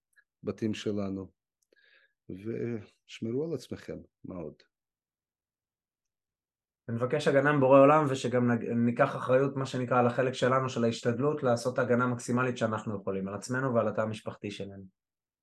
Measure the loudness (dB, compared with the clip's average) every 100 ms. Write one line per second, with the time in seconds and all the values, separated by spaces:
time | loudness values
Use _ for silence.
0 | _ _ _ _ -10 -4 -4 -4 -4 -4
1 | -4 -6 -10 _ _ _ _ _ _ _
2 | _ _ -16 -12 -8 -6 -6 -6 -10 _
3 | _ -10 -6 -4 -4 -8 -10 -14 -12 -14
4 | -14 _ -14 -12 -12 -14 _ _ _ _
5 | _ _ _ _ _ _ _ _ _ _
6 | _ _ _ _ _ _ _ _ -8 -4
7 | -2 0 2 4 4 4 8 10 10 8
8 | 4 -2 -2 0 2 0 -2 0 0 2
9 | 0 0 0 2 2 -2 -6 -4 0 2
10 | 2 2 0 2 2 2 0 0 0 0
11 | -2 0 0 0 0 0 0 -2 0 2
12 | 2 -2 -2 -2 -2 -2 -2 -2 -6 -8
13 | -6 -6 -4 -8 -6 -4 0 0 0 0
14 | -4 -6 -10 -10 -10 -10 -12 -14 -20 _
15 | _ _ _ _